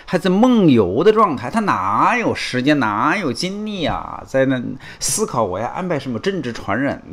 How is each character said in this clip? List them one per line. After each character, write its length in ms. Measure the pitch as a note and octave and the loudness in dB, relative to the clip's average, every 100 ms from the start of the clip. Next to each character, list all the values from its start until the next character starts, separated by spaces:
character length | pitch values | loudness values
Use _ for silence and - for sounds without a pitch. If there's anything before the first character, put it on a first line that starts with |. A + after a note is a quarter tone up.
| - | -4
还 120 | F#3 | -2
在 120 | F#3 | 2
梦 400 | F#3+ B3+ A#3+ E3+ | 4 4 6 6
游 320 | A#2 F2 A2 | 6 4 4
的 80 | F#3+ | 4
状 240 | G#3+ G3 B2 | 6 4 0
态， 120 | B2 | -4
他 120 | A3 | -2
哪 560 | G3 G#2+ F#2+ A2+ F3 A#3 | 0 0 0 2 2 2
有 180 | F3+ - | 0 -2
时 260 | - B2+ | -4 -2
间， 160 | C3+ D3+ | 2 2
哪 360 | A2 G#2 C#3+ G3 | 2 0 0 0
有 160 | D#3+ | -2
精 340 | - F3+ G3+ G#3+ | -4 -6 -6 -8
力 200 | G3+ C3 | -4 -4
啊， 360 | F2+ - - - | -4 -8 -14 -4
在 180 | C3+ C3+ | 0 2
那 140 | B2+ A2 G2+ - - | 0 -4 -10 -14 -8
思 260 | - D#3 G#3+ | -4 -2 -2
考 160 | B2+ | -2
我 160 | G2+ F2+ | -2 -2
要 80 | A#2 | -6
安 200 | - F3+ | -6 -4
排 100 | D3+ | -4
什 140 | C3 | -4
么 80 | A2+ | -4
政 220 | F#3+ F#3+ | -4 -4
治 100 | B2 | -6
传 260 | A2+ - A2 | -8 -4 -2
人 240 | C#3 - - | -2 -4 -8